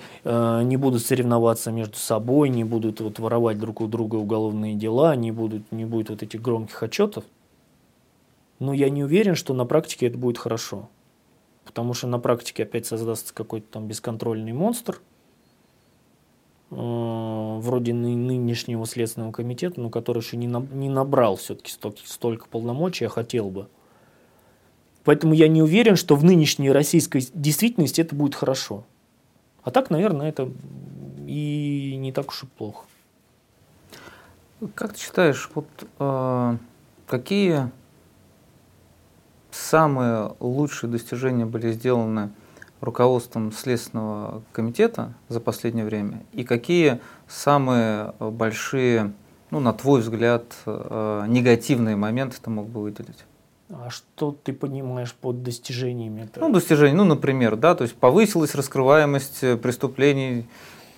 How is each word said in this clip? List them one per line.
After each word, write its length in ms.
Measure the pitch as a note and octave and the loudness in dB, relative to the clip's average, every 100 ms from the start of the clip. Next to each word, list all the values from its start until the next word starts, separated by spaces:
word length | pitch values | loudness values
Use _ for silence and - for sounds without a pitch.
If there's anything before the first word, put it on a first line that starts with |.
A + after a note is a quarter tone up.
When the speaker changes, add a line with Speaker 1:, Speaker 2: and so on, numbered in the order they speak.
| - - | -8 -10
Speaker 1:
э, 380 | - A#2 A#2 A#2 | -2 0 2 2
не 140 | B2 C3 | 0 2
будут 280 | C3+ B2 - | 2 0 0
соревноваться 640 | C3 B2 A#2 A#2 A2+ A#2 | 0 2 4 4 2 -4
между 260 | A2+ A2 - | -6 -6 -8
собой, 500 | - A2 A#2 C#3+ C#3+ | -4 -2 2 2 4
не 140 | A#2+ | 2
будут 380 | A2+ A#2 A2 G#2+ | -2 -2 -2 -4
вот 180 | G#2+ G#2 | -8 -6
воровать 400 | A2+ A#2 A#2 G#2 | -2 2 2 0
друг 220 | A2 G#2+ | -6 -6
у 60 | A2 | -4
друга 280 | A#2 A2 A2 | -4 -4 -4
уголовные 580 | G#2 A2 A2 G#2+ G#2+ | -2 -2 -2 -2 -4
дела, 420 | G#2 A2 A#2+ E3 C3+ | -4 -2 4 4 4
не 140 | A2+ | -2
будут, 380 | A2+ A2 G#2+ G#2+ | -4 -6 -6 -10
не 100 | A2+ A2+ | -8 -4
будет 240 | A2+ A2 | -4 -4
вот 140 | A2 | -8
этих 180 | G#2 A2+ | -10 -8
громких 400 | A#2+ A2+ A2 - | -4 -4 -4 -8
отчётов. 440 | A2+ - G#3 D3+ - _ _ _ _ _ _ _ _ _ _ _ _ _ | -6 -2 -2 -2 -14 _ _ _ _ _ _ _ _ _ _ _ _ _
Но 140 | C3 | -4
я 160 | C#3 C#3 | 0 2
не 140 | C#3+ | 2
уверен, 320 | C#3+ F3+ G#3 E3 | 2 2 4 0
что 180 | - | -2
на 120 | C3 A#2+ | -2 2
практике 420 | D3+ D#3+ - A#2+ | 0 0 -2 -2
это 100 | B2 | 0
будет 200 | B2 A#2 | -2 -2
хорошо. 500 | A#2 A2+ - G2+ G#2 _ _ _ _ _ _ _ - | -4 -6 -6 -12 -14 _ _ _ _ _ _ _ -12
Потому 280 | - A#2+ | -6 -4
что 140 | A#2+ B2 | -4 -4
на 120 | B2 | -2
практике 440 | B2+ A#2+ - - | 0 0 -4 -8
опять 220 | A2 A#2+ - | -6 -6 -6
создастся 460 | A2+ A2+ A2 - | -6 -4 -6 -8
какой-то 340 | - G#2+ A2 G#2+ | -12 -10 -10 -10
там 140 | A2 A2 | -12 -10
бесконтрольный 680 | A2 B2+ A2+ A#2+ A2 A2 | -8 -8 -6 -4 -4 -6
монстр, 480 | B2 G#3 A#3+ - - _ _ _ _ _ _ _ _ _ _ _ _ _ _ _ _ _ | -2 -2 -2 -8 -12 _ _ _ _ _ _ _ _ _ _ _ _ _ _ _ _ _
э, 40 | C3 | -10
вроде 1160 | A#2 A#2 A#2 A2+ A2+ A2 A2 A2 A#2+ B2+ A#2+ | -6 -4 -4 -6 -6 -6 -6 -6 -2 -2 0
ны-, 220 | A#2+ A#2+ A#2+ | -2 -2 -2
нынешнего 720 | B2 B2+ A#2+ A#2 - A2+ A2+ | -2 -2 -2 -4 -6 -6 -6
Следственного 460 | A#2+ A2+ - A2+ | -4 -6 -6 -10
комитета, 480 | A2 A#2+ B2 F3 F3 | -8 -8 -6 -6 -6
но 100 | A#2 | -6
который 300 | A#2 A#2 A#2 | -6 -4 -4
ещё 180 | A#2 A#2+ | -6 -6
не 100 | A#2+ | -4
наб-, 260 | B2 C3+ | -4 -6
не 160 | C3+ C3+ | -6 -2
набрал 460 | C3+ C#3 C3+ A2+ F#2+ | -2 2 4 4 0
всё-таки 360 | - G2+ - | -6 -12 -14
столько, 280 | - G#2+ - - | -12 -12 -12 -16
столько 420 | - A#2 A2 - | -6 -4 -4 -8
полномочий, 580 | A2+ A#2 B2+ F3+ F3 A2 | -8 -6 -4 -4 -2 -4
я 40 | |
хотел 400 | - A#2 A#2+ G2+ | -4 -4 -4 -4
бы. 180 | F#2+ G2 _ _ _ _ _ _ _ _ _ _ _ _ _ - | -8 -12 _ _ _ _ _ _ _ _ _ _ _ _ _ 4
Поэтому 280 | D3+ D#3+ | 4 6
я 140 | D#3 D#3 | 8 8
не 140 | D#3+ | 8
уверен, 340 | D#3 G3 A3+ F#3 | 6 6 6 6
что 200 | - C#3+ | 6 6
в 80 | |
нынешней 480 | E3 F3+ D3 - C#3 | 8 8 6 2 4
российской 480 | C#3 D3+ E3+ D#3+ C#3 | 4 6 2 2 -2
с-, 100 | C3+ | -2
действительности 680 | E3 D3 D3 A#3 A#3+ C#3 - | -2 0 2 2 2 2 2
это 140 | E3 C#3+ | -2 0
будет 200 | C#3+ - | -2 0
хорошо. 480 | C3 C3 - G#2 - _ _ _ _ _ _ _ | -2 -2 -4 -10 -12 _ _ _ _ _ _ _
А 80 | B2+ | -2
так, 180 | B3+ C4 | 0 2
наверное, 380 | D#3+ G#3 D3 D3+ | 0 2 0 -4
это 200 | D3+ B2+ B2+ - - - - - - - | -4 -6 -8 -16 -18 -18 -16 -16 -14 -10
и 680 | D3 D3 D3 C#3+ C#3+ C#3 C3+ | -6 -4 -4 -2 -4 -6 -6
не 140 | C3+ | -6
так 180 | C3 C#3 | -6 -6
уж 140 | - | -10
и 40 | B2+ _ | -14 _
плохо. 280 | G#2+ - - _ _ _ _ _ _ _ _ _ _ - - - - _ _ _ A3 - | -14 -14 -20 _ _ _ _ _ _ _ _ _ _ -20 -20 -20 -20 _ _ _ -14 -10
Speaker 2:
Как 180 | G#3+ | -10
ты 60 | - | -10
считаешь, 500 | - - E3 A#2+ - | -4 2 2 2 -6
вот, 140 | D#3 C#3+ - - - | -10 -10 -18 -20 -6
э, 580 | C#3 C3 B2+ B2+ A#2+ A#2 - _ _ _ - | -2 -2 0 0 0 -2 -6 _ _ _ -6
какие 600 | B2+ - G3 F#3+ D3+ C3+ - _ _ _ _ _ _ _ _ _ _ _ _ _ _ _ _ _ | -6 -2 0 2 2 -2 -8 _ _ _ _ _ _ _ _ _ _ _ _ _ _ _ _ _
самые 840 | - - D#3 D#3 C3+ A#2+ A2+ G#2+ - | -14 2 4 4 2 0 0 -4 -6
лучшие 500 | B2 B2+ D3 - A#2 | -4 -2 -2 -4 -4
достижения 540 | A#2 - B2 C3 B2 A2+ | -6 -6 -4 0 0 -2
были 260 | A2+ A#2 | -2 -4
сделаны 580 | A2+ B2+ A#2+ A2 A2 G#2 - - - - _ | -2 0 2 0 -2 -4 -10 -20 -20 -20 _
руководством 680 | B2 A#2+ B2 B2 - A#2 A2 | -8 2 4 4 -2 -6 -6
Следственного 920 | A2+ B2+ A#2+ - A#2 G#2+ G#2 G#2+ A2 - | -6 -4 -4 -4 -8 -6 -6 -10 -12 -10
комитета 600 | - A2+ A#2+ A3+ A3+ A#2 - - | -6 -4 2 0 0 -8 -12 -8
за 100 | A#2 | -4
последнее 460 | A#2+ - A#2+ A#2 G#2+ | -4 -4 -4 -2 -4
время? 380 | G#2+ G2+ - - | -4 -4 -8 -12
И 100 | B2 | -10
какие 560 | B2 A#2+ C#3+ F3 D3+ A#2+ - - - | -2 -2 2 4 4 2 -6 -20 -18
самые, 840 | - - C#3+ C3 B2 A2+ G#2+ G#2 - | -2 2 4 4 2 2 -2 -6 -8
э, 100 | A2 | -8
большие, 840 | A2+ A2+ G#2+ - C3+ B2 A#2 G2+ G2+ - _ _ | -2 -2 -2 -4 0 2 2 0 -6 -20 _ _
ну, 80 | D#3 | 0
на 140 | B2 | 0
твой 280 | G#2+ C3+ C#3 | 0 4 4
взгляд, 420 | A2 A2 A#2 A#2+ - - - | 2 0 2 2 -2 -12 -10
э, 600 | G#2+ - A2 G#2+ G#2 G#2+ | -10 -8 -6 -4 -4 0
негативные 680 | B2 B2 A#2 C3 B2 A2+ G#2 | 4 6 4 4 2 2 0
моменты 420 | G#2+ B2 C3 - | 0 -2 -4 -8
ты 80 | B2+ | -8
мог 180 | G#2+ G#2+ | -8 -6
бы 140 | A2+ | -8
выделить? 440 | G#2 G#2 - - - _ _ _ _ | -8 -10 -16 -20 -20 _ _ _ _
Speaker 1:
А 200 | D3+ B2 | -16 -14
что 420 | - - - D3 C#3+ | -14 -18 -6 -6 -4
ты 100 | - | -10
понимаешь 600 | C3+ C#3+ C3+ C3 B2+ A#2+ | -6 -8 -6 -6 -6 -8
под 300 | - B2+ A#2+ | -8 -6 -6
достижениями-то? 960 | B2 A#2 - B2 B2+ A#2+ A2+ G#2+ A2+ - | -8 -10 -10 -6 -6 -6 -8 -10 -12 -4
Speaker 2:
Ну, 120 | D#4+ | 2
достижения, 420 | F#3+ - D3+ C#3+ E3 | 4 4 6 8 8
ну, 80 | G3 | 6
например, 500 | C#3+ C#3 C3+ A2+ G#2+ | 4 2 4 2 4
да, 160 | D#3 - | 4 4
то 80 | |
есть 120 | A#2 - | 0 4
повысилась 580 | B2+ E3+ G#3+ E3+ D3+ C#3+ | 6 8 6 4 0 -2
раскрываемость, 840 | C#3 C#3 C3 D#3 D3 C#3 C#3 - | -2 2 6 8 6 2 -4 -2
э, 140 | B2+ A2+ | 0 2
преступлений, 880 | B2 B2 C3 B2 C#3+ C3+ C3 A#2+ A#2 - - - - | 0 -2 -4 2 2 4 -2 -4 -6 -16 -20 -20 -20